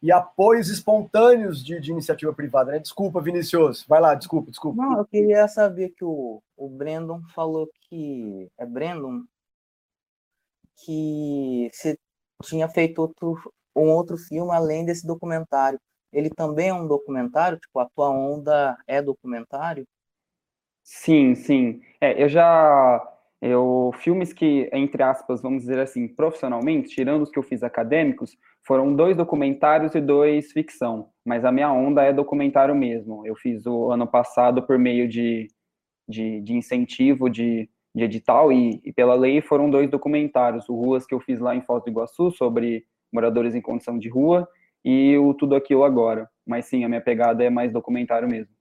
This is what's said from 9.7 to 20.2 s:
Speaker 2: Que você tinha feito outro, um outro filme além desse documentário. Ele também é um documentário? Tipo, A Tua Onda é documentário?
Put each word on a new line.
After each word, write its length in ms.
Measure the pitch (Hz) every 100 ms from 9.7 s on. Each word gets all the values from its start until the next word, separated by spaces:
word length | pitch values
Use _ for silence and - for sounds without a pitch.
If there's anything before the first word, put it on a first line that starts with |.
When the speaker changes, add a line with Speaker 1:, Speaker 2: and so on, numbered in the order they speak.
| _ _ _ _ _ _ _ _ _ _ _
Speaker 2:
Que 920 | - 156 156 151 147 143 135 123 120
você 240 | - 160 156 _ _ _ _
tinha 260 | - 160 160
feito 300 | 165 165 165
outro, 520 | 160 - 170 165 - _ _ -
um 140 | 156
outro 260 | 160 175 170
filme 360 | - 156 175
além 340 | 170 160 156 170
desse 220 | 170 170
documentário. 720 | 165 175 160 160 139 165 - _ _ _
Ele 160 | 143 151
também 400 | 151 160 151 180
é 40 | 185
um 120 | 165
documentário? 680 | 143 143 135 123 131 175 165
Tipo, 220 | - 135
A 100 | 123
Tua 220 | - 143
Onda 680 | 135 135 147 143 147 139 123 -
é 160 | 135
documentário? 840 | 143 131 127 120 113 135 160 147 127 _ _ _